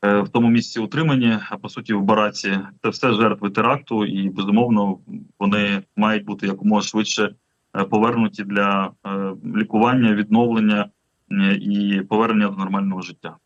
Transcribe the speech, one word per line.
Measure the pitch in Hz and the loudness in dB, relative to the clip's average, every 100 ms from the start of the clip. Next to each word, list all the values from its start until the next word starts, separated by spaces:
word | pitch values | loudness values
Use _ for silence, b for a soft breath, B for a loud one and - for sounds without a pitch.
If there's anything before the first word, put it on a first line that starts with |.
| 101 | 2
е, | 101 | 2
в | 98 | 2
тому | 120 117 | 2 4
місці | 117 113 - | 4 0 -6
утримання, | 110 143 160 135 117 110 - | -4 0 0 2 2 0 -4
а | 101 | -12
по | 107 | -10
суті | - 123 | -14 -4
в | 104 | -2
бараці, | 98 107 107 - 101 98 95 - | 2 2 2 -2 -2 -2 -4 -6
це | - | -6
все | - 131 | -2 0
жертви | 107 110 101 101 | 2 2 2 -4
теракту, | 98 113 139 - 110 104 | 0 0 0 -2 -2 -2
і, | 98 98 | -2 -4
безумовно, | 92 98 104 120 107 101 92 - - - _ | -4 0 2 4 2 2 -2 -8 -16 -16 _
вони | 98 104 101 98 - - | -2 0 0 -2 -6 -2
мають | 107 107 101 | 0 0 -4
бути | 98 101 | -6 -4
якомога | 95 101 107 | -2 2 2
швидше, | 101 110 104 - 104 - _ _ _ - | 0 -2 -2 -2 -4 -4 _ _ _ -6
е, | |
повернуті | 98 107 113 117 110 - | -2 2 2 2 -2 -2
для, | 98 101 101 98 95 - 98 | -6 -2 0 0 -2 -8 -10
е, | 98 98 98 117 107 | -6 -6 -8 -8 -4
лікування, | 107 110 117 131 117 | -2 2 2 4 2
відновлення, | 104 104 110 120 113 107 104 104 _ _ _ _ | 2 2 2 2 2 0 0 -4 _ _ _ _
е, | 101 98 101 | 0 0 0
і | 101 101 101 98 | 0 -2 0 -2
повернення | 95 107 113 110 104 | 0 0 2 2 0
до | 98 | -2
нормального | 95 98 98 92 | -4 -2 -2 -4
життя. | 87 82 85 80 | -10 -14 -16 -18